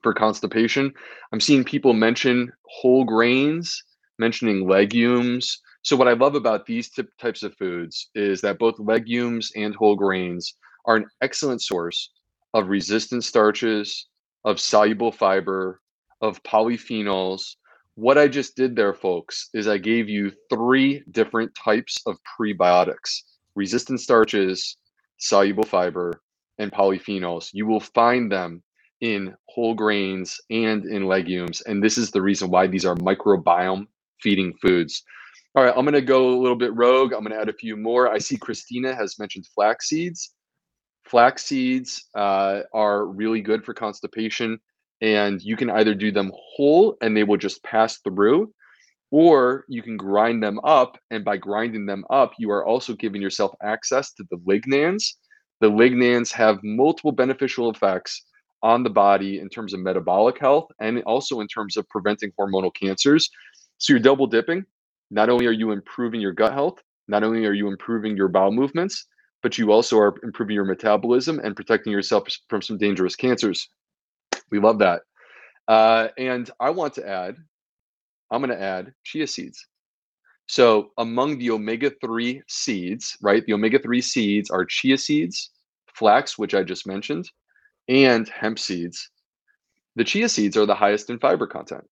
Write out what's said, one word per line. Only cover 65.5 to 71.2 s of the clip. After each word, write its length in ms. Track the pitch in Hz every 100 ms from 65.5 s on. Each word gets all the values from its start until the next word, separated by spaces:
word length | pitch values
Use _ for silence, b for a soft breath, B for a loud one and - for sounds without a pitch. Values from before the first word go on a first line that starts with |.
you 180 | 113 113
improving 480 | 104 98 - 120 113
your 140 | 101
gut 180 | 87 110
health, 300 | 135 151 180 _ _ -
not 160 | 104
only 220 | 110 113 110
are 80 |
you 140 | 101 104
improving 500 | 98 - 117 107 101
your 100 | 95
bowel 240 | 92 95
movements, 540 | 110 139 156 185 - - _ _ _
but 160 | 120 -
you 120 | 107
also 280 | 107 120 113
are 160 | 104 101
improving 320 | 120 98 104 104
your 100 | 98
metabolism 760 | 92 110 104 113 123